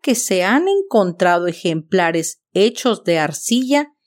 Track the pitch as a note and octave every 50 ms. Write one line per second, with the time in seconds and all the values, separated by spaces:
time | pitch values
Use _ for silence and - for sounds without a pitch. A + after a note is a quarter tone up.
0 | - D4 A#3 A3 - - G3 F3+ F3+ G3 A#3 C#4+ F4 F#4+ - G4+ G4 G3 - A3
1 | F#3+ F3+ E3+ - F#3 F3 F3 F3 F3 F3 E3+ - - F3+ D#3+ D#3+ D#3 - F#3 F#3
2 | F3 E3 E3 E3 D#3+ - - - _ _ - F3+ G3+ A3+ A3+ - - B3 G#3+ G#3+
3 | - F3 E3+ D#3+ D3+ D3+ D3 - - - A3+ B3+ C4 B3+ C#4+ C#4+ D4 D4 _ _
4 | _